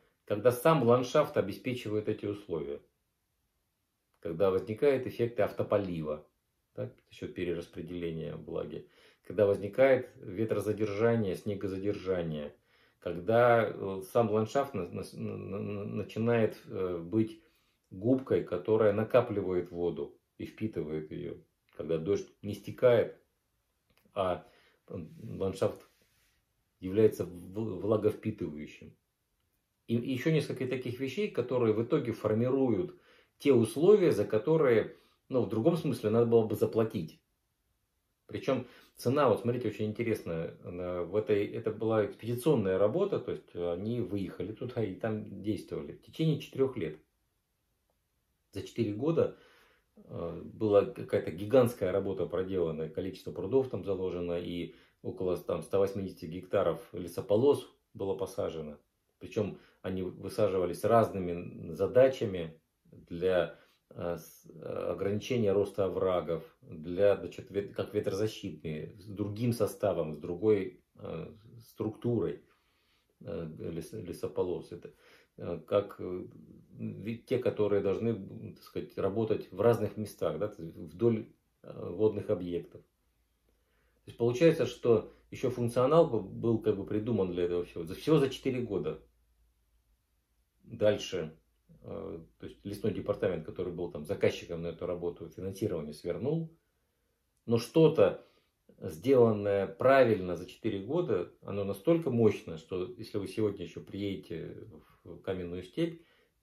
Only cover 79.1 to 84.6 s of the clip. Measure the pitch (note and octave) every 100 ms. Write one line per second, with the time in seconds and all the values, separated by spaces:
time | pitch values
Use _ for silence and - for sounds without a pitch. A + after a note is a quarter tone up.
79.1 | G2+ G#2+ G#2 - F#2 A2+ A2 G#2 - G2+
80.1 | - F2 D#2 G2+ - E2 F#2 D#2 E2+ A#2
81.1 | A2+ - _ _ _ - - - F2 G#2+
82.1 | G2+ G2 G2 F2+ E2+ E2 - _ _ _
83.1 | _ _ _ _ _ _ _ _ _ -
84.1 | - A#2 A#2+ E3 D3